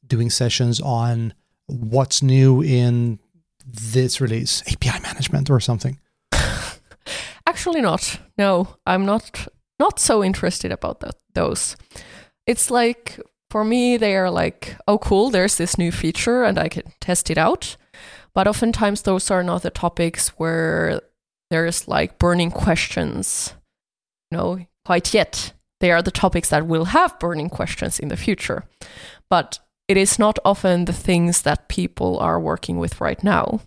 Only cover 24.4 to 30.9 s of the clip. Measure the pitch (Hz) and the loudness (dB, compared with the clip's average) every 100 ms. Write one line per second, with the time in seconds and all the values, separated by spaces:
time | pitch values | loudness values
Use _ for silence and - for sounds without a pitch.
24.4 | 180 185 175 _ - 180 - 214 165 - | -4 -4 -10 _ 0 0 2 2 2 -4
25.4 | - - _ _ 180 170 185 - 190 175 | -10 -14 _ _ 2 2 2 0 0 2
26.4 | - 151 160 165 175 262 359 - 170 170 | 0 0 2 0 2 2 2 0 -4 -4
27.4 | 156 - - - - - 147 - - 185 | -6 -4 -6 -4 -4 -4 -6 -4 -2 -2
28.4 | - - - _ - - - - _ 175 | -2 -6 -8 _ -20 -20 -20 -20 _ 0
29.4 | - - _ _ - 190 196 - 214 - | 0 -12 _ _ 0 2 4 4 2 2
30.4 | - 202 190 175 175 | 0 2 2 2 0